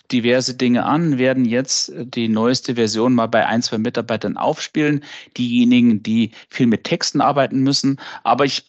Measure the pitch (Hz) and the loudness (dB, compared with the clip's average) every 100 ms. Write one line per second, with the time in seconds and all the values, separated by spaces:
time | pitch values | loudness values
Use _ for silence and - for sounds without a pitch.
0 | - 127 117 127 127 127 123 120 - 147 | -4 -2 2 2 0 0 2 2 2 0
1 | 170 131 127 131 120 120 135 - - - | 0 2 2 2 0 0 -2 -4 -4 -10
2 | 120 123 113 107 117 127 - 120 110 110 | -8 -4 -2 0 0 0 -2 -2 0 2
3 | 123 123 113 117 98 113 - 110 113 120 | 2 2 2 2 2 0 -2 -4 -2 -4
4 | 117 110 104 - 127 156 - - 151 147 | -4 -4 -4 -2 -4 -4 -4 -2 0 -2
5 | - - - - 123 120 120 123 120 107 | -6 -18 -12 -6 0 2 4 6 4 2
6 | 107 113 110 - - - 120 - - 170 | 0 0 -2 -6 -12 -2 0 0 -2 -4
7 | - 147 127 143 127 135 135 139 139 135 | -2 0 2 2 0 0 0 0 -2 -2
8 | - - - 123 139 - | -8 -6 0 2 0 -2